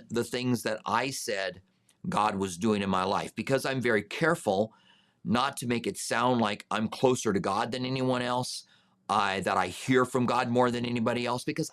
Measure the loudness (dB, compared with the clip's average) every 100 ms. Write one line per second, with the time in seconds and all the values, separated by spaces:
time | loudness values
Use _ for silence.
0 | -2 -4 -2 -2 -2 -2 -2 -4 -2 -2
1 | -2 -4 -6 -4 -6 -8 -18 _ _ _
2 | -4 0 2 0 -4 0 2 2 2 0
3 | 2 0 -2 -6 -2 0 0 0 2 2
4 | 0 0 0 2 0 0 -2 -6 _ _
5 | _ _ -2 0 0 -2 -2 -2 -2 -6
6 | -2 2 4 4 2 0 -4 -2 -2 4
7 | 4 4 0 0 0 -2 -2 -4 -4 -2
8 | 0 0 0 -2 -4 -8 -14 _ _ _
9 | -2 2 2 0 0 2 0 -2 2 4
10 | 4 2 0 0 2 2 2 0 -4 -2
11 | 0 0 -2 -4 -4 -6 -6